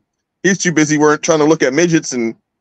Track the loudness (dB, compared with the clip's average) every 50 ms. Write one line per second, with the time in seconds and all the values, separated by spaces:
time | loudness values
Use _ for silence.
0 | _ _ _ _ _ _ _ _ -2 -2 -2 -2 -2 -2 0 0 0 0 2 2
1 | 2 2 0 0 0 -2 0 2 2 2 2 2 0 -2 0 0 0 0 0 0
2 | -2 -4 -6 -6 -6 -6 -6 _ _ _ _ _